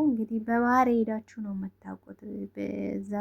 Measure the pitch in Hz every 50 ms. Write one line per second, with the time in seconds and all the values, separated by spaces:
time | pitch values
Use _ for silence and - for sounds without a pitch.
0 | 311 294 240 220 220 220 226 220 220 233 233 240 240 240 247 262 254 247 240 233
1 | 220 220 220 220 214 - - 226 214 202 196 190 190 190 - _ - 190 185 185
2 | _ 196 196 - 208 208 202 202 196 196 - 208 196 190 208 202 202 202 208 196
3 | 196 202 208 208